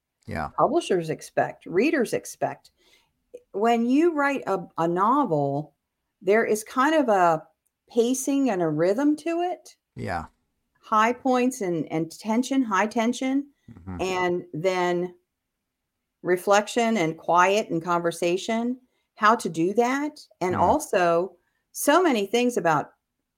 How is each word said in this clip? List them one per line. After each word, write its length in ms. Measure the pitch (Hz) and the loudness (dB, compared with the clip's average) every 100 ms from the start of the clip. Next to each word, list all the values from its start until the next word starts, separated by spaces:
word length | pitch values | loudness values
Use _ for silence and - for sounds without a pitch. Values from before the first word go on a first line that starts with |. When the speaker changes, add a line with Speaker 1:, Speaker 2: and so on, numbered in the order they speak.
| _ _ - | _ _ -10
Speaker 1:
Yeah. 220 | 80 73 - | -8 -6 0
Speaker 2:
Publishers 520 | 175 330 - 185 160 | 0 0 0 -2 -2
expect, 560 | 139 - - 139 - - | -8 -6 -4 -4 -6 -6
readers 480 | 170 285 302 202 | -2 0 0 -2
expect. 580 | - - - 131 - _ _ _ _ _ _ _ - _ | -4 -8 -8 -8 -8 _ _ _ _ _ _ _ -20 _
When 340 | 196 233 233 233 | -2 0 2 2
you 280 | 277 339 | 2 2
write 300 | 302 285 269 - | 2 -2 -2 -4
a, 180 | 185 175 - | -6 -6 -4
a 100 | 170 | -2
novel, 840 | 180 208 285 233 151 139 139 151 _ _ _ _ _ | 2 2 2 2 0 0 -2 -6 _ _ _ _ _
there 240 | 180 220 - | 2 2 2
is 180 | 214 | -2
kind 320 | - 262 285 320 | -2 0 2 2
of 140 | 247 | 2
a 340 | 196 170 156 - _ _ _ _ | 4 4 2 -4 _ _ _ _
pacing 600 | 233 240 254 - 277 262 | 0 0 0 -2 0 0
and 120 | 190 | 0
a 80 | 165 | 0
rhythm 460 | 151 175 208 294 294 | 2 0 2 0 0
to 240 | 339 330 | -2 -4
it. 340 | 349 339 - - _ - | -4 -6 -14 -20 _ -12
Speaker 1:
Yeah. 300 | 110 85 76 _ _ _ _ _ | -8 -6 -8 _ _ _ _ _
Speaker 2:
High 340 | - 220 226 | -2 2 2
points 480 | 247 262 254 247 - | 0 0 0 0 -2
and, 240 | 190 165 - | -4 -4 -4
and 180 | 160 165 - | -4 -6 -6
tension, 460 | 214 226 254 269 | -4 -2 0 -2
high 240 | 233 190 214 | 0 0 0
tension, 600 | 233 226 240 262 277 285 _ - | 0 -2 -2 -2 -2 -4 _ -20
Speaker 1:
Mm-hmm. 260 | 90 92 185 | -18 -12 -8
Speaker 2:
and 440 | 185 185 180 175 175 | -4 -2 0 -2 -6
then 600 | 151 185 180 180 175 180 - _ _ _ _ _ _ _ _ _ _ | -4 -2 0 0 0 -4 -8 _ _ _ _ _ _ _ _ _ _
reflection 760 | 175 180 202 202 208 247 226 220 | -2 -2 2 2 2 -2 0 0
and 200 | 160 160 | -2 -2
quiet 520 | - 170 190 202 - | 2 4 4 2 0
and 140 | 165 | -4
conversation, 960 | 180 175 170 170 175 180 - 226 240 254 _ _ _ - | -2 -2 -2 -2 -2 -2 -2 -4 -4 -6 _ _ _ 0
how 200 | 214 226 | 2 2
to 140 | 202 | 0
do 240 | 165 175 208 | -2 0 2
that. 440 | 240 269 302 302 - _ | 0 0 -4 -8 -18 _
And 140 | 180 - | -4 2
Speaker 1:
Mm. 40 | |
Speaker 2:
also 720 | 180 294 - 202 175 170 190 - _ _ _ | 2 2 0 0 2 2 0 -8 _ _ _
so 300 | - - 320 | -4 2 4
many 240 | 349 226 196 | 4 2 0
things 320 | 240 247 226 | 0 0 0
about 340 | 170 147 - _ _ _ _ | 2 2 -2 _ _ _ _